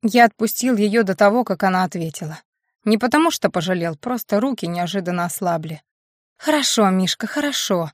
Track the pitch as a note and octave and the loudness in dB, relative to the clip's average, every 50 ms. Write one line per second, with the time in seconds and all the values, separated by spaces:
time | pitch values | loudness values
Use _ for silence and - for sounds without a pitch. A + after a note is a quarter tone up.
0 | - A3+ G3 A#3+ A#3+ A3+ - _ - A3 - - - B3+ B3+ G3+ G#3 G#3 G3 A#3 | -2 0 4 6 6 6 4 _ -4 -4 -4 -2 -2 0 2 2 2 2 2 2
1 | A3+ F#3+ F#3+ - G#3+ G3+ G3+ - A3 - G3 E3 - F#3+ F#3 F#3 F#3 F3 - F3+ | 0 0 2 4 4 4 4 4 0 -2 -2 0 0 0 2 2 -2 -2 -4 -6
2 | E3 E3 D3+ - - D#3 D#3 - _ _ _ _ _ _ _ _ _ G#3 G#3+ G#3+ | -8 -8 -8 -10 -12 -12 -12 -14 _ _ _ _ _ _ _ _ _ 0 0 2
3 | - B3 - G3+ A3 A#3+ - - - G3 - F3+ E3+ F3+ F#3 F3+ E3+ E3+ D#3+ D3 | 2 2 2 4 2 2 0 0 -2 -2 -2 -2 -2 -2 -2 -2 -2 -4 -6 -6
4 | - A#3+ B3 A#3 - _ - G3+ A3 C#4 C4 - - E3+ E3+ F3 F3 E3+ E3+ G3+ | -8 -6 -6 -6 -4 _ 0 0 0 0 -2 -4 -6 -6 -4 -4 -4 -2 -4 -4
5 | F3+ F3 F3+ F3+ F3 F3 - - G3+ F3+ E3+ D#3+ D#3 D#3 D#3+ D3+ _ _ _ _ | -4 -2 -2 -2 -2 -4 -4 -4 -2 -2 -2 -2 -4 -8 -12 -12 _ _ _ _
6 | _ _ _ _ _ _ _ _ - D4+ D#4 D4+ C4+ - - - G#3+ F#3+ F#3 F#3 | _ _ _ _ _ _ _ _ -2 0 0 2 2 0 2 2 2 4 4 2
7 | F#3 F3 - _ - G#3+ - D4 D4 C#4+ C4+ - - - G3 F3 E3 D3+ | 0 0 -2 _ -6 -6 -4 -2 -2 -2 -2 -4 -2 -2 0 -2 -2 -4